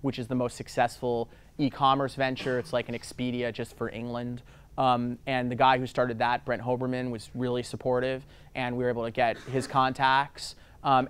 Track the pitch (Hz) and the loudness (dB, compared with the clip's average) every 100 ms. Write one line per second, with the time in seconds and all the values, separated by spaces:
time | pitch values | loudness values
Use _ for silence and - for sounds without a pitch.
0 | 139 131 113 127 120 - - - 120 - | -4 -4 -4 0 -2 -4 -6 0 0 0
1 | 123 117 117 - - - 143 - 135 135 | -2 -2 -4 -10 -20 -2 -2 4 4 4
2 | 135 135 135 131 139 127 117 123 117 120 | 2 0 -2 -2 -2 -2 0 -2 -2 -8
3 | - - 123 123 120 110 117 - 117 113 | -10 -6 -4 -2 -4 -4 -10 -6 -6 -6
4 | 120 120 123 120 - - - - 131 123 | -8 -6 -6 -10 -14 -20 -16 0 2 2
5 | 120 120 - 131 123 123 131 131 127 - | 0 -6 -2 -2 -2 4 6 6 2 0
6 | 123 113 120 123 - 113 117 123 127 127 | 0 2 0 0 -2 -4 0 -2 -2 -2
7 | 127 117 - 123 127 123 120 113 131 123 | -4 -6 -10 -4 -2 -2 -4 -6 0 0
8 | 131 131 - - - 131 123 123 123 117 | 0 -4 -8 -20 -12 -6 -4 0 0 0
9 | 117 117 120 110 - 131 120 139 131 131 | -4 2 2 2 -4 -4 0 2 2 4
10 | 135 135 143 - - - - - 147 131 | 4 4 2 -6 -14 -16 -20 -6 4 4
11 | 131 | 6